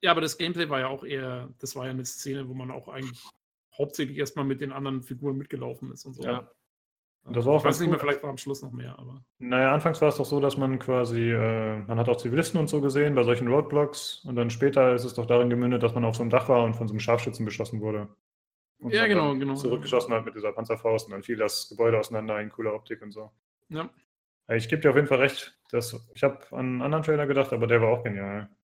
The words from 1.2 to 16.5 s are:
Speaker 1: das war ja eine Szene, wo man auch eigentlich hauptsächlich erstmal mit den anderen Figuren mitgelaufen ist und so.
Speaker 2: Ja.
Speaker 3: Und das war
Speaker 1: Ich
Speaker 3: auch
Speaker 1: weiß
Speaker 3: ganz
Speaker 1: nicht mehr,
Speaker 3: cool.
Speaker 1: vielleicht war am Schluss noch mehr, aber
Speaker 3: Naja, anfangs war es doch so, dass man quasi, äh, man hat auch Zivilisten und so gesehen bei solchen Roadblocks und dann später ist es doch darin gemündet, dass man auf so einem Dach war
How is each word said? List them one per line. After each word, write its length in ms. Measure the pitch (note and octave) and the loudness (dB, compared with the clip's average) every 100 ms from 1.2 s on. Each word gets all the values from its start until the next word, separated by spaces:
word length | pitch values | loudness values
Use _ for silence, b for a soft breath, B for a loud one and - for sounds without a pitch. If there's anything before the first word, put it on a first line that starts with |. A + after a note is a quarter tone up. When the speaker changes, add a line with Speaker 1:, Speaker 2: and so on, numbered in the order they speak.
| B2+ B2+ B2 B2 | -6 -8 -12 -14
Speaker 1:
das 160 | C#3 C3+ | -12 -10
war 80 | |
ja 60 | B2+ | -8
eine 140 | C3 | -8
Szene, 440 | B2 - C#3+ C3+ C3 | -8 -10 -8 -8 -8
wo 60 | |
man 160 | C3 B2+ | -10 -10
auch 180 | B2 B2 | -12 -14
eigentlich 340 | C3+ C3+ B2 - _ _ _ _ _ | -12 -12 -14 -20 _ _ _ _ _
hauptsächlich 400 | C#3+ - C#3 C#3 | -4 -2 -6 -4
erstmal 260 | C#3 - | -6 -4
mit 160 | C3+ C3+ | -4 -2
den 120 | C#3 | -4
anderen 300 | C3+ C#3 C3+ | -6 -6 -6
Figuren 340 | B2+ B2+ C#3+ C3+ | -6 -8 -4 -4
mitgelaufen 560 | C#3 C3+ B2 B2 C3 | -6 -8 -8 -10 -14
ist 120 | B2+ | -16
und 100 | C#3 | -16
so. 80 | C3 | -12
Speaker 2:
Ja. 260 | B2 B2 A#2+ _ _ _ _ _ _ _ | -6 -6 -8 _ _ _ _ _ _ _
Speaker 3:
Und 120 | - A#2 | -6 0
das 80 | A#2 | 4
war 80 | |
Speaker 1:
Ich 60 | D3 | 6
Speaker 3:
auch 40 | |
Speaker 1:
weiß 120 | D3 D3+ | 4 2
Speaker 3:
ganz 40 | |
Speaker 1:
nicht 80 | E3+ | 2
mehr, 80 | D3+ | 0
Speaker 3:
cool. 20 | |
Speaker 1:
vielleicht 220 | C#3+ C#3+ | 0 -4
war 60 | D3 | -4
am 60 | C3 | -10
Schluss 260 | - C3+ | -8 -10
noch 100 | C3+ | -10
mehr, 260 | B2 B2 B2+ | -12 -12 -14
aber 240 | B2+ C3+ _ _ | -18 -18 _ _
Speaker 3:
Naja, 340 | B2 B2+ C3 | 0 4 4
anfangs 280 | D3 E3+ D#3 | 4 2 4
war 60 | D3+ | 4
es 80 | D3 | 4
doch 80 | |
so, 160 | C#3 C#3+ | 0 2
dass 160 | C#3 C3+ | 2 2
man 240 | C3+ C3 | -2 -2
quasi, 500 | - B2+ A#2+ A#2 A#2 | 0 0 0 0 2
äh, 480 | A#2 A2+ A2+ A2 G#2+ | 2 2 0 -2 -4
man 180 | G2+ A2+ | -4 0
hat 80 | A#2 | 2
auch 80 | A#2+ | 2
Zivilisten 420 | A#2+ C3 F3 F3 | 2 0 0 0
und 80 | D3+ | 0
so 140 | D3+ | 2
gesehen 340 | C#3+ C#3 D3 | 2 4 4
bei 80 | C#3 | 4
solchen 240 | A#2+ A#2 A#2+ | 4 4 4
Roadblocks 800 | C3+ D3+ D3 D3 - - - | 2 4 2 0 -2 -10 -12
und 100 | - | -6
dann 160 | A#2+ A#2+ | -2 -2
später 420 | A2+ C#3 C#3 B2+ | 2 2 6 6
ist 120 | B2 | 4
es 100 | B2 | 0
doch 100 | A#2+ A#2 | -6 4
darin 220 | A#2+ B2 | 4 6
gemündet, 360 | A#2+ B2 B2 | 2 2 2
dass 100 | A#2 | 2
man 100 | A#2 | 2
auf 120 | A#2 A2+ | 0 0
so 60 | |
einem 60 | A#2 | 2
Dach 180 | B2+ | 2
war 160 | B2+ | 4